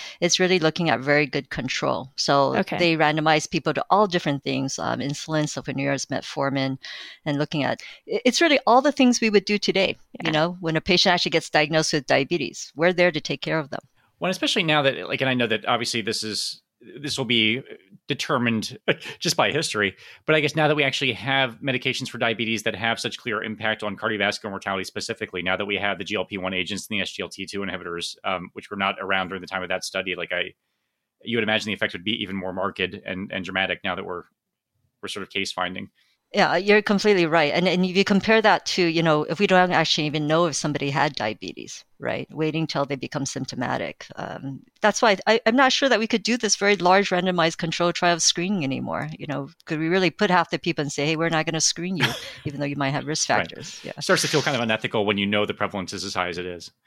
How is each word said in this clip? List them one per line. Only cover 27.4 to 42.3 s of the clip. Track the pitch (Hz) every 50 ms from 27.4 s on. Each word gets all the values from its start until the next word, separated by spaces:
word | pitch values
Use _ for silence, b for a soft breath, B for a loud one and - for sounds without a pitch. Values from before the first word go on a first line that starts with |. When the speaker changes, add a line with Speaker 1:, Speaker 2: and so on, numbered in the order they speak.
| 95
Speaker 3:
two | 85 104 98
inhibitors, | 98 92 90 90 87 87 85 85 82 - - - -
um, | 98 95 87 90 - -
which | 104 - -
were | 101
not | 98 98 98 98 -
around | 98 95 95 95 92 85
during | 98 90
the | 90
time | - 95 95 92
of | 87
that | 92 90 -
study, | - - 95 92 95 87
like, | 87 85 -
I, | 90 87 90 95 - _ _ _ _ _ _ _ _ _ _ _ _ _ -
you | 117 113
would | 117 107
imagine | 107 107 107 -
the | 107 98
effect | - 110 101 -
would | 90 90
be | 110 117 113
even | 107 90 98
more | 98 90 92 90
marked | 95 95 98 - -
and, | 92 92 104 104 - 98 92 92 101 -
and | 92 95 87
dramatic | 92 95 95 95 90 87 - -
now | 95 90
that | 90 92
we're, | 90 90 87 85 _ _ _ _ _ _ _ _ _ _ _ _ _ _ _
we're | - 104
sort | - 101 92
of | -
case | - 98 95 -
finding. | - 92 90 90 92 95 101 - _ _ _ _ _ _ _ _ -
Speaker 1:
Yeah, | 202 175 - 147
you're | 180 202 202 208 214
completely | 208 - 208 190 - 214 202 180 170
right. | 156 160 170 151 139 -
And, | 175 180
and | 185 160 180 185
if | 180 170
you | 196 190
compare | - 202 190 - 214 220 220
that | 214 208 180 - -
to, | - - 190 180
you | 170 160 165
know, | 165 165 151 151 151
if | - 165 -
we | 202
don't | 185 185 185 180 180
actually | 170 151 156 - - - 151
even | 151 139 156 147
know | 147 156 165 175
if | 160 135
somebody | - - 151 147 143 139 139
had | 139 156 139 151 -
diabetes, | - 107 110 110 - - 85 - - - - - - - _ _
right? | - - 120 - 131 131
Waiting | -